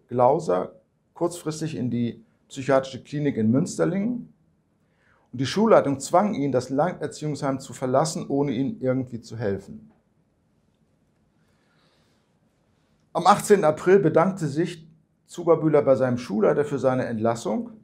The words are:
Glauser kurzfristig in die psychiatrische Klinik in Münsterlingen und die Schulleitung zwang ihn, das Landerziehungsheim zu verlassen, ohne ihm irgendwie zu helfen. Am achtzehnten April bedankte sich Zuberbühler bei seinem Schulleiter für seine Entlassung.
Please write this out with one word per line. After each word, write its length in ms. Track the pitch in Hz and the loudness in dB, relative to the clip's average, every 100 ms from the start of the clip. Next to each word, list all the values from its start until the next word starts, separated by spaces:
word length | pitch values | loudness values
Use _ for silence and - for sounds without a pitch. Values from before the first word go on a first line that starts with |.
| - | -6
Glauser 640 | 120 123 160 165 185 - - _ _ _ | 2 2 2 0 -4 -4 -14 _ _ _
kurzfristig 640 | - 170 - 156 151 151 127 | -6 -6 -4 -8 -6 -8 -4
in 160 | 123 | -4
die 340 | 120 117 113 _ _ _ | -2 -4 -6 _ _ _
psychiatrische 540 | 139 131 135 - 117 | -8 2 2 0 -12
Klinik 340 | - 147 147 110 | -10 -4 -4 0
in 140 | 110 | 2
Münsterlingen 840 | 131 - - 160 196 226 247 - _ _ _ _ _ _ _ _ _ _ | 2 0 -2 -2 -2 -4 -6 -12 _ _ _ _ _ _ _ _ _ _
und 80 | 127 | -8
die 60 | 127 | -4
Schulleitung 540 | 190 220 160 139 135 | 0 6 6 4 -4
zwang 340 | - 175 202 | 0 0 2
ihn, 180 | 135 143 | -2 -2
das 200 | 127 127 | -2 -2
Landerziehungsheim 880 | 139 175 175 147 - 151 135 143 131 | -2 -2 -2 -10 -8 -8 -6 -4 -6
zu 140 | - | -8
verlassen, 520 | 120 127 131 160 - - | -8 0 2 2 -4 -4
ohne 260 | 139 143 | -2 -2
ihm 240 | 131 135 - | -2 -4 -4
irgendwie 420 | 127 131 131 113 | -4 -4 -4 -12
zu 160 | - 113 | -12 -6
helfen. 540 | 104 95 - 73 - _ _ _ _ _ _ _ _ _ _ _ _ _ _ _ _ _ _ _ _ _ _ _ _ _ _ _ _ _ _ _ _ 165 | -4 -4 -8 -20 -20 _ _ _ _ _ _ _ _ _ _ _ _ _ _ _ _ _ _ _ _ _ _ _ _ _ _ _ _ _ _ _ _ 0
Am 120 | 180 | 4
achtzehnten 380 | 202 - 196 151 | 4 6 4 4
April 340 | 151 175 196 | 2 4 6
bedankte 480 | 156 160 190 190 147 | 6 4 2 0 -4
sich 420 | 143 175 - - _ _ _ _ | -2 -4 -6 -20 _ _ _ _
Zuberbühler 560 | - 165 156 156 147 | -4 2 2 4 4
bei 100 | 127 | 4
seinem 240 | 127 127 120 | 2 2 -2
Schulleiter 480 | - 208 190 143 143 | -4 0 2 2 -2
für 140 | 135 | 0
seine 260 | 131 127 95 | 0 0 -4
Entlassung. 640 | 113 113 117 185 233 220 - | -2 -2 -2 -4 -6 -8 -16